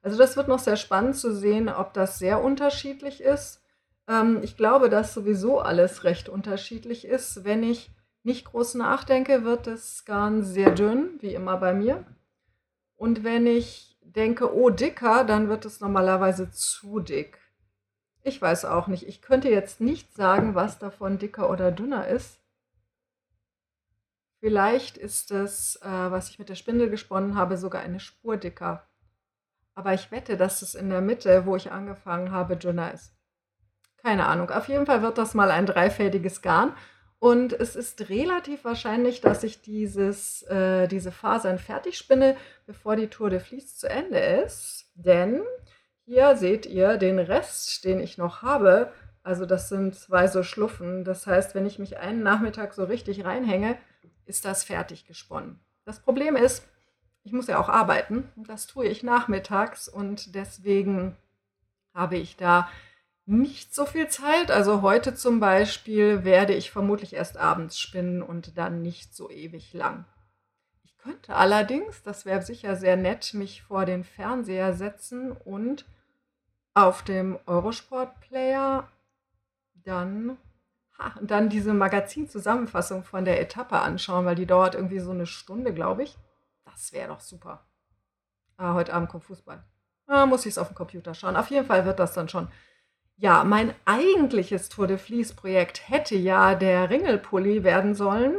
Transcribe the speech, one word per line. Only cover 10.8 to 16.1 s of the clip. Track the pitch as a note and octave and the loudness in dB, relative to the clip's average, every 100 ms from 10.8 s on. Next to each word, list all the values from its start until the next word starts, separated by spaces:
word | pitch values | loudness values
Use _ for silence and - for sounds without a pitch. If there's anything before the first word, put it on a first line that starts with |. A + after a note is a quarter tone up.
| G#3 A#3+ F4 D#4+ | 2 2 -2 -6
wie | G#3 | -10
immer | F3+ F#3 F#3 | -8 -4 0
bei | F#3 | 0
mir. | F#3+ G#3+ E4+ F4 - _ _ _ _ _ _ _ _ | 0 0 -2 -6 -20 _ _ _ _ _ _ _ _
Und | A3+ A3+ | -2 0
wenn | A3 A#3 A#3+ | 0 2 4
ich | A#3 A#3 - - _ | 2 0 -14 -20 _
denke, | _ G#3+ A3 A#3 B3 | _ -2 0 0 0
oh, | - B3 | 4 4
dicker, | F#3+ C#4+ - A#3+ A#3 | 4 -2 0 4 4
dann | A#3 G#3+ G#3+ | 4 2 2
wird | A3 | -2
es | A3 - | -6 -10
normalerweise | G3+ G3 F#3 | -2 2 4